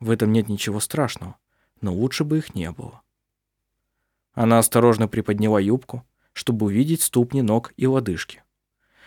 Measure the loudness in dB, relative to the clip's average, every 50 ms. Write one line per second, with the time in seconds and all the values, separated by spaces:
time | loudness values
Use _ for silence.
0 | -2 -2 0 2 2 4 4 2 2 0 -4 -6 -4 -6 -4 -6 -6 -4 -2 -4
1 | -4 -4 -4 -10 -12 -14 -16 -18 _ _ _ _ _ _ _ _ -6 -4 -2 -2
2 | -2 -2 -2 -4 -2 -2 -2 -2 -4 -6 -8 -8 -8 -8 -8 -10 -14 -16 -16 -20
3 | _ _ _ _ _ _ _ _ _ _ _ _ _ _ _ _ _ _ _ _
4 | _ _ _ _ _ _ _ 0 2 4 6 4 4 4 4 4 6 6 6 4
5 | 0 0 -2 -2 -2 -2 -2 0 2 2 2 2 2 2 0 0 -2 -8 -14 -14
6 | -14 _ _ _ _ _ _ -6 -4 -2 -2 0 0 0 2 2 2 2 0 0
7 | -2 0 2 0 0 2 0 0 0 2 0 0 -2 -4 -6 -2 0 0 0 0
8 | -2 -2 -4 -6 -8 -12 -14 -20 _ _ _ _ _ _ _ _ _ _ _ _
9 | -20